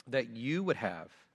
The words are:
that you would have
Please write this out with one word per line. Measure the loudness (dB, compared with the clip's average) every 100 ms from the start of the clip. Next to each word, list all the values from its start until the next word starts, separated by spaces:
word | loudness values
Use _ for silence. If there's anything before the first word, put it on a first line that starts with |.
| -2
that | 0 0
you | -2 0 2
would | 2 2
have | 0 -2 -10 -16 -20